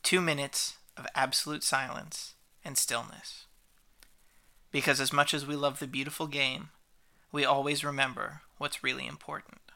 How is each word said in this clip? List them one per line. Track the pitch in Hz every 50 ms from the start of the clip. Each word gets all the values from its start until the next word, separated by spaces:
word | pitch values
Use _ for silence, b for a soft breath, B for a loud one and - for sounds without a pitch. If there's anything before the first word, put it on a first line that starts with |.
Two | - - 185 185
minutes | 180 165 151 143 139 139 - - - - - - - - _
of | - 143 - -
absolute | - 135 131 135 - - 151 151 143
silence | - - - 135 135 127 131 - - 156 - - - - - _ _ _ _ - -
and | - 135
stillness. | - - - 120 - - 107 - - - - - - - _ _ _ _ _ _ _ _ _ _ _ b b b b b b b b b b b b b _
Because | - 143 131 151 139 135
as | 135 123
much | 147 143 143 -
as | - 147 139
we | 139 147
love | 143 143 143 131 -
the | 151
beautiful | 131 123 135 135 147 - - 165
game, | 151 139 143 139 131 131 - - 147 - _ _ _ _ b b b b b b b
we | - 147 139
always | 135 143 139 139 147 147 139 143
remember | 147 143 135 135 131 123 131 - - 147 151 - - _
what's | - 147 143 - -
really | - 131 127 131 131
important. | 123 143 147 - - 147 151 - - - - _ - -